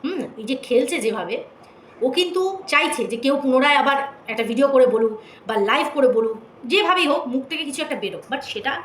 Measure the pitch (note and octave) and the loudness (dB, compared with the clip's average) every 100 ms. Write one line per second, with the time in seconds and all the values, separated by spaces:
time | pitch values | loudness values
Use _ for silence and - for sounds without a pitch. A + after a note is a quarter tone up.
0 | C#4+ F4+ F#3+ - G#3+ C4 - B3 - E4+ | -4 -6 -6 -10 -6 -6 2 2 2 0
1 | A3 G#3 F3 A3 - - - - - - | -2 -2 -4 -6 -8 -20 -20 -20 -20 -4
2 | B3+ D4 F4+ F4 F#4+ F#4+ - D4 D#4+ - | 0 2 0 0 -2 -4 0 2 2 -2
3 | A3 A#3 C4+ C#4 C4+ B3+ C#4+ C#4+ C4+ C#4 | -4 -2 0 0 2 4 4 4 2 0
4 | C#4 - - A3 A3+ A#3 C#4 C4+ B3+ A3 | -2 -10 -10 -4 -2 2 4 6 6 4
5 | A3+ G#3+ - - - A3 G3+ C4+ D4 D4 | 0 -2 -14 -18 -4 0 2 2 0 2
6 | B3+ A3 A3+ A3 - - A#3+ F#4 F#4 F#4 | 2 4 0 -4 -14 -16 0 0 2 2
7 | D#4+ D4 B3+ B3+ C4+ D#4 D4+ C#4 D4+ C4+ | 2 0 -2 -4 -4 -8 -6 -6 -6 -4
8 | G3 - - C#4 - A3 B3 - | -6 -8 -8 -8 -8 -6 -6 -6